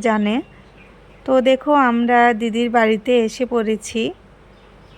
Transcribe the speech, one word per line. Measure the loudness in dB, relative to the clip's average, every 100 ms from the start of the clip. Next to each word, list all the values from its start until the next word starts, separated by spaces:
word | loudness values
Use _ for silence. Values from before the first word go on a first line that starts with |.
| -2
জানে। | 0 0 -2 -6 -16 -20 -20 -20 -20 -20 -14
তো | 0 2
দেখো, | 2 0 2 2 2
আমরা | 2 2 2 2
দিদির | 0 -4 -2 -2 0
বাড়িতে | 0 0 0 0 0
এসে | -4 -4
পড়েছি, | -4 -4 -6 -6 -6 -6 -8 -20 -20 -20 -20 -20 -20 -20